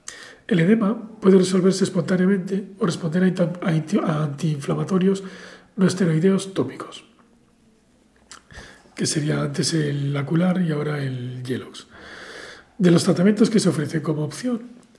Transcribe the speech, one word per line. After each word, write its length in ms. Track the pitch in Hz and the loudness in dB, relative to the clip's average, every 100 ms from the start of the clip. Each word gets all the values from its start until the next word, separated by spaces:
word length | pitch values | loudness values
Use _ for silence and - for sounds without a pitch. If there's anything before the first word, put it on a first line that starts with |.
| - - - - - | -20 -18 -20 -20 0
El 120 | 180 | 2
edema 580 | 165 226 202 240 - - | 4 4 2 -2 -8 0
puede 200 | 190 190 | 6 6
resolverse 440 | 180 185 185 180 | 6 4 2 2
espontáneamente 880 | 190 180 147 185 185 202 - 196 196 - | 0 0 0 2 2 0 -2 -6 -6 -4
o 80 | 208 | -2
responder 380 | - 165 180 | -2 -2 2
a 40 | 185 | 2
inta-, 320 | 180 165 - | 2 -2 -2
a 100 | - | -2
inti-, 260 | 156 156 214 | -2 0 -2
a 240 | 202 151 | 0 -2
antiinflamatorios 1000 | 151 139 160 143 - 151 147 190 185 190 - - - - _ - | -4 -2 -4 -4 -4 -4 -2 2 2 0 -4 -16 -20 -20 _ 0
no 100 | 180 | 0
esteroideos 680 | - 175 160 190 190 - | 2 2 4 4 2 0
tópicos, 500 | - 131 - - - - _ _ _ _ _ _ _ _ _ _ _ _ - _ - - - _ | -4 -4 -6 -14 -18 -20 _ _ _ _ _ _ _ _ _ _ _ _ -20 _ -20 -20 -20 _
que 140 | - 147 | -6 -4
sería 340 | 160 151 147 | -2 -2 -2
antes 320 | 147 139 135 | -2 -2 -2
el 420 | 165 147 143 143 143 | 0 -2 -2 -2 -2
Acular 460 | 139 165 180 180 | -2 0 2 2
y 100 | 170 | 0
ahora 320 | 147 147 147 | -2 -4 -4
el 380 | 135 127 123 127 | -6 -6 -8 -10
Hielox. 460 | 123 117 - - - - - - - - - - - - | -8 -8 -8 -18 -20 -20 -20 -18 -18 -18 -18 -20 -18 0
De 140 | 180 | 4
los 120 | 170 | 4
tratamientos 460 | - 165 190 208 226 | 4 4 4 4 4
que 100 | 214 | 4
se 100 | 180 | 2
ofrecen 320 | 143 143 160 | 0 -2 -4
como 220 | 160 151 | -4 -4
opción, 380 | 151 - 254 233 - - _ | -4 -6 -6 -6 -8 -20 _